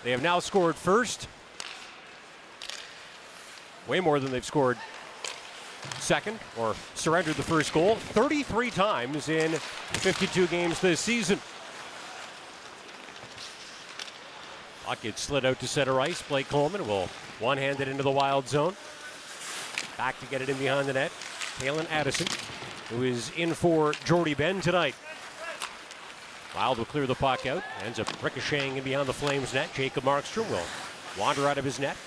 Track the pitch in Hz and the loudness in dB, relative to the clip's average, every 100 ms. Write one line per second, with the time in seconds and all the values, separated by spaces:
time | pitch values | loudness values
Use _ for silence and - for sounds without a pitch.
0 | 120 123 156 175 - 202 170 151 - 202 | 2 2 4 2 4 4 4 2 4 4
1 | 240 - - - - - - - - - | 4 -2 -8 -14 -20 -12 -12 -12 -14 -18
2 | - - - - - - - - - - | -18 -18 -20 -20 -20 -16 -12 -12 -12 -16
3 | - - - - - - - - - 147 | -18 -18 -18 -18 -16 -16 -18 -18 -2 2
4 | 175 147 135 127 - 151 127 117 - - | 4 4 4 -2 0 4 4 2 -4 -12
5 | - - - - - - - - - - | -14 -10 -10 -10 -12 -14 -14 -12 -8 -6
6 | - 156 202 220 - - 113 101 - - | 2 2 2 -8 -10 -2 0 0 -6 -2
7 | - 165 160 143 127 160 - 156 175 220 | 4 4 4 0 2 4 4 6 6 4
8 | - - 269 302 269 202 247 175 202 160 | 2 4 4 4 0 0 0 2 2 4
9 | 120 147 135 160 160 160 - - - - | 0 -2 0 2 2 0 -4 -10 -4 0
10 | 190 - 190 180 180 175 175 - 190 160 | 2 4 2 4 4 4 2 4 4 4
11 | - 240 170 180 - - - - - - | 2 2 2 0 0 -14 -14 -12 -12 -12
12 | - - - - - - - - - - | -12 -12 -14 -14 -16 -16 -16 -16 -16 -14
13 | - - - - - - - - - - | -14 -14 -14 -12 -14 -12 -14 -14 -14 -10
14 | - - - - - - - - - 123 | -10 -12 -16 -14 -14 -14 -16 -12 -6 -4
15 | 113 - - 139 127 131 123 - 131 131 | -4 -4 0 4 4 2 0 2 4 4
16 | 143 175 - 143 139 143 147 196 143 101 | 2 0 -2 -2 2 2 2 0 0 2
17 | 90 - - - 113 139 139 139 135 135 | 0 -4 -14 -2 2 2 2 0 -2 2
18 | 139 135 139 139 131 143 156 202 - - | 2 4 4 4 2 2 2 0 -12 -14
19 | - - - - - - - - - - | -14 -14 -14 -12 -10 -8 -6 -6 -6 -4
20 | 123 131 127 135 131 135 135 139 139 131 | -4 -4 -4 -2 0 0 4 4 4 2
21 | 156 - - - - - 127 156 160 156 | 0 -2 -12 -8 -8 -4 0 0 0 2
22 | 139 - - - - - - - - 117 | 2 2 0 -2 -6 -10 -10 -10 -6 0
23 | 127 123 117 160 170 160 175 160 151 151 | 2 2 -2 -2 0 4 4 6 4 2
24 | - 175 160 139 151 190 165 180 156 - | 4 4 4 4 2 2 2 4 4 0
25 | - - - - 659 605 - - - - | -12 -12 -12 -10 -10 -8 -8 -10 -14 -16
26 | - - - - - - 110 123 113 151 | -16 -16 -16 -16 -10 0 2 2 0 0
27 | 135 127 139 127 131 151 196 - 104 117 | 0 4 4 2 0 -4 -4 -8 -6 -4
28 | 104 - 139 131 113 147 135 135 135 135 | -4 -2 -4 -4 -2 0 0 -2 -2 0
29 | 139 - 143 139 131 131 - - 135 143 | 0 0 2 0 2 0 0 0 0 2
30 | 131 143 - - 214 107 85 - - - | 4 4 2 -4 0 0 -2 -6 -10 -10
31 | - - 110 143 143 143 135 123 139 180 | -10 0 2 4 4 2 0 0 -2 -2